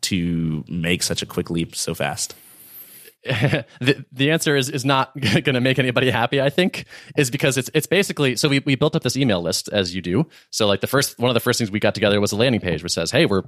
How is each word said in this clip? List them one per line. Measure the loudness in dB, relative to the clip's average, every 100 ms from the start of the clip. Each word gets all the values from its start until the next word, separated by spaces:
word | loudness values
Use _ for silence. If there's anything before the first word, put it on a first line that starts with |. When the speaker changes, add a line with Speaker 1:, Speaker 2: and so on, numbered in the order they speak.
Speaker 1:
to | -4 -2 0 0 -2 -4 -6
make | -4 0 0
such | 0 -4
a | -4
quick | -6 -4
leap | -4 -4
so | -6 -6
fast? | -4 -4 -4 -8 -10
Speaker 2:
<laughs> | -20 -20 -20 -20 -20 -20 -20 _
The, | -6 0 0 0 -4 -4 -2 -2 -4
the | -2 0
answer | 2 2 0
is, | 0
is | -2
not | 0 0 0 -4 0
<laughs> | 0
gonna | 2 2
make | 2 2
anybody | 2 2 0
happy, | 0 0 0
I | 0
think, | 2 0 -2 -12 -18 -6 -2
is | 0
because | 0 0 0
it's, | 0
it's | -2 0
basically, | 0 0 0 0
so | 2 2
we, | 2
we | 0
built | 0 2 0
up |
this | 0 2
email | 2 2
list, | 0 -4 -2
as | -2 0
you | -4
do. | -2 0 -2 -6 _
So, | 0 2
like, | 2
the | 2
first, | 0 0 0
one | 0
of |
the | 2
first | 2 0
things | -2
we | 0
got | 0
together | 2 2 2
was | 2
a | 2
landing | 2 2
page | -2 -4
which | -4
says, | -4 0
"Hey, | 2 2
we're | 2